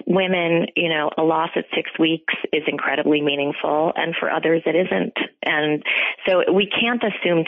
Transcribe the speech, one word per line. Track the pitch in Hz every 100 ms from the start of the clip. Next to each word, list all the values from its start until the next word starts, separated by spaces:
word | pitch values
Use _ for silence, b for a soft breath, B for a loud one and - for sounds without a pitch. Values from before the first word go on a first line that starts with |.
women, | - 185 185 185 170 170 -
you | - 170
know, | 156 151 -
a |
loss | 160 160 165
at | - -
six | - - -
weeks | 160 160 - - -
is | 151 151
incredibly | 143 147 139 147 151
meaningful, | 147 143 143 147 160 151 160
and | - 165 165
for | -
others | 165 160 165 165
it |
isn't. | 160 185 190 - - - _
And | - 160 151 151 - B B B -
so | 180 -
we | 185 202
can't | - 233 240
assume | 226 - 185 170